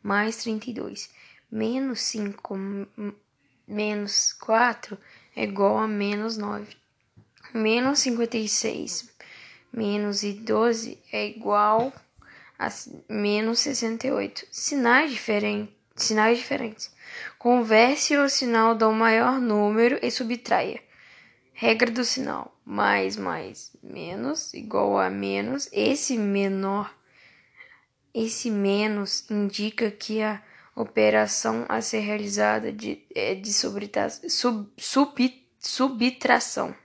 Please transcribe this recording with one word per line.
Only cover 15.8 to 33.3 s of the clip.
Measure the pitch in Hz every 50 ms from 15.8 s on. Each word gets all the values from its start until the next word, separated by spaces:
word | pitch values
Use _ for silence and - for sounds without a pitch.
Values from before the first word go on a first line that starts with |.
| _ _ _
sinais | - - - 220 214 214 220 240 240
diferentes. | - - 269 - 240 220 214 - - - _ _ - - - - - - -
Converse | _ - 233 247 247 233 220 220 214 233 254 285 294 - - 302
o | 285 285
sinal | 277 269 - 269 240 233 226 220 226 233
do | 220 220 220
maior | 220 220 220 226 220 220 233 247 269 269
número | 247 233 208 208 208 208 214 220 233 240 269 -
e | - 247
subtraia. | - - 254 220 247 233 - - - - - - - - _ _ _ - - - - - - - _ _ _ _ _
Regra | - 226 233 226 220 240 233
do | 226 240 247
sinal. | 233 - 254 - - - - - - _ _ _
Mais, | - - - 208 - - - - - -
mais, | 214 196 90 - - - 95 - - - - _ - -
menos, | - - 147 165 165 180 202 233 269 311 311 - - -
igual | - - 214 - - 202 208 196 -
a | - 185
menos. | 190 202 202 196 196 196 202 226 262 285 277 -
Esse | - 202 214 226 269 294 - - 262
menor, | 226 208 202 196 202 196 196 196 190 190 196 196 202 202 - - _ _ _ _ _ - - _ _ _ _ _ _ - - - _ _ _ _ _ _ _ _
esse | 233 226 226 226 - - 240
menos | 214 202 196 196 196 202 214 220 214 208 202 196 - - - -
indica | 214 208 202 196 202 - 208 214 - - 233 214
que | 208 - - - 214 220
a | 214 214 214 202 - - - - - - _
operação | - 226 208 - 220 214 - 214 214 - 208 - - - 226 220 226 240
a | - - 226
ser | 220 - - 220
realizada | 208 208 214 208 208 202 202 208 208 208 214 220 220 220
de, | 214 214 220 - - - _ _ -
é | - 98 113